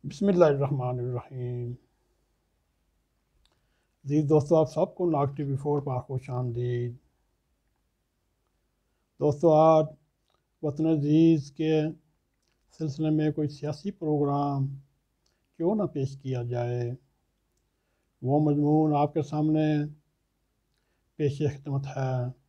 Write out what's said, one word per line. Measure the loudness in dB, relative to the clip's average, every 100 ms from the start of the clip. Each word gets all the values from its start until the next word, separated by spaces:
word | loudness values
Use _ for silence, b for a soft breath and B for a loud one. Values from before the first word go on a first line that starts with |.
बिस्मिल्लाहिर्रहमानिर्रहीम। | -12 -2 2 6 4 4 0 -2 -4 -4 -6 -8 -10 -10 -8 -6 -8 -12 _ _ _ _ _ _ _ _ _ _ _ _ _ _ _ _ _ _ _ _ _ _ -2
जी | 0
दोस्तों, | 4 4 6 4
आप | 4
सबको | 0 -4 -2 0
नाग | 0 -2 -4
टीवी | -6 -4
फ़ोर | -2 -2
पर | -2 -6
खुश | -6 -10 -6
आमदीद। | -6 -4 -4 -4 -4 -6 -10 _ _ _ _ _ _ _ _ _ _ _ _ _ _ _ _ _ _ _ _ _ _
दोस्तों, | -2 2 4 6
आज | 6 6 2 -8 _ _ _ _ _ _
वतन | -8 -2 0
अजीज़ | 0 4 6 6 4 0
के | -6 0 0 0 -6 _ _ _ _ _ _ _ _
सिलसिले | -8 -4 0
में | 0 0
कोई | -2 -6
सियासी | -6 -10 -8 -10
प्रोग्राम | -6 -2 0 0 0 -2 -2 -4
क्यों | -6 _ _ _ _ _ _ _ -4 -2 0
ना | -2
पेश | -4 -6 -6
किया | -6 -6 -4
जाए, | -4 -2 -4 -6 -8 _ _ _ _ _ _ _ _ _ _ _ _
वो | -2 0
मजमून | 2 2 2 2 2 2
आपके | 0 -2
सामने | -4 -2 0 2 2 0 -4 -10 _ _ _ _ _ _ _ _ _ _ _ -4
पेश | -2 0
खिदमत | -4 -4 -6 -6 -6
है। | -6 -4 -4 -6 -10